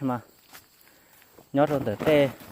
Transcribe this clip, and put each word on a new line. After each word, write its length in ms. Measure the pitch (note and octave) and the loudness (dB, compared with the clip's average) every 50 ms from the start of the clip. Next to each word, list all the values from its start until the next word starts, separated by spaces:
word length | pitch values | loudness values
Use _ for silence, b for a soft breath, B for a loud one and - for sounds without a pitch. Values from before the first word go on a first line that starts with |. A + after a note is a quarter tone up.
mà. 200 | C#3+ C3 B2 A#2 - _ _ _ _ _ - - _ _ _ _ b b b b b b b b b b b b b _ | -6 -6 -6 -6 -8 _ _ _ _ _ -20 -20 _ _ _ _ b b b b b b b b b b b b b _
Nhớ 140 | - C#3 D3 | 0 0 0
trong 180 | D3 D3+ C3+ A2 | 2 0 -2 -4
tờ 100 | A2+ G#2 - - | -4 -6 -2 0
tê, 260 | D#3 D3+ D3 C#3 C3 - - - - | 2 4 4 2 0 -2 -10 -20 -18